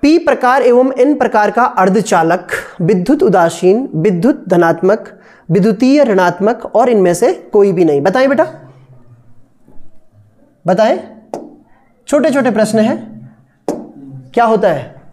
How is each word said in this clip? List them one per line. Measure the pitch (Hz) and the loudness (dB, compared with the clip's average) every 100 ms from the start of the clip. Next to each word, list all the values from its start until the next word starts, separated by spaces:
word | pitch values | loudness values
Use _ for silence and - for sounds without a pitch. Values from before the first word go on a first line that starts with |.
पी | 285 339 | 2 2
प्रकार | 330 240 - 262 | 2 0 0 2
एवं | - 240 262 254 | 2 2 2 2
एन | 269 | 0
प्रकार | 294 226 214 208 | 2 0 0 0
का | 208 | 0
अर्धचालक | 247 - 190 196 - 180 165 170 - - - - | -2 2 0 0 0 0 0 -2 -4 -12 -12 -6
विद्युत | 170 202 175 302 | -2 0 0 0
उदासीन, | - 180 170 170 180 214 277 | 2 2 0 0 0 0 -2
विद्युत | 156 185 180 220 - - | -2 -2 0 0 -2 -2
धनात्मक, | 175 165 165 185 - - - - - - | 0 2 0 0 -2 -4 -20 -20 -20 -4
विद्युतीय | 170 202 208 254 285 | 0 0 2 2 2
ऋणात्मक | 277 185 180 175 202 233 - | 2 2 0 0 -4 -4 -4
और | 208 247 | 0 2
इनमें | 220 180 | 2 2
से | 175 247 370 - | 2 0 -2 -2
कोई | 208 202 | 2 2
भी | 180 | 2
नहीं। | 165 143 | 2 2
बताएं | 156 226 269 | 0 0 0
बेटा, | 277 - - - - _ - - - _ - - _ _ - - - - _ _ _ _ _ - | 0 -2 -6 -20 -20 _ -20 -20 -20 _ -20 -20 _ _ -16 -16 -18 -20 _ _ _ _ _ -4
बताएं, | 185 220 370 - - - - - - _ _ _ _ - | 0 0 -2 -6 -20 -20 -20 -20 -20 _ _ _ _ -4
छोटे | 294 311 | 0 0
छोटे | 277 254 | 0 -2
प्रश्न | 214 214 220 | -2 0 0
हैं। | 220 320 - - - _ _ _ - - - - - 135 - | 0 -2 -10 -20 -20 _ _ _ -8 -8 -12 -20 -20 -20 -6
क्या | - | 0
होता | 233 220 196 | 2 2 0
है? | 147 123 - - | -2 -8 -20 -20